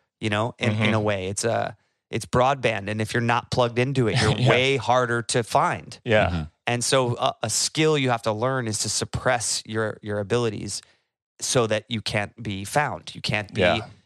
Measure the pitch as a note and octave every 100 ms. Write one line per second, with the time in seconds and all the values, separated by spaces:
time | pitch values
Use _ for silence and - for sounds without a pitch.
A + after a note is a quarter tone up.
0 | _ _ A2 G#2 A#2 - B2 G#2+ G#2+ A2
1 | G#2 G2 F#2 G2+ A#2+ A2 - - _ _
2 | _ - - B2+ B2+ C#3+ B2 G#2+ G2 G#2+
3 | A2 A#2+ A#2 A#2 - - A#2+ A#2 B2+ C3+
4 | A2 B2 G#2+ G#2 B2+ B2 C3 C3+ G#2+ B2+
5 | A#2+ A#2 A2 B2+ A2+ C#3 E3+ G2+ - -
6 | B2 G#2+ F#2 F2 D#2 - - A#2+ - C3+
7 | B2 A2+ A#2+ - A2+ - - - D#3 D3+
8 | B2+ A#2 A2+ G#2+ B2 C3 A2+ G#2 A2 -
9 | A2 - B2+ B2 - - - A2 A2 -
10 | G#2+ G#2 G2+ A#2+ A#2 G2+ F#2 - - _
11 | _ _ _ - - C3 A2 G#2+ - A2+
12 | - G#2+ G2+ - A2 F#2+ G2 D3 C#3+ E2+
13 | - - - G#2+ G2+ G2+ F2+ D#2+ - -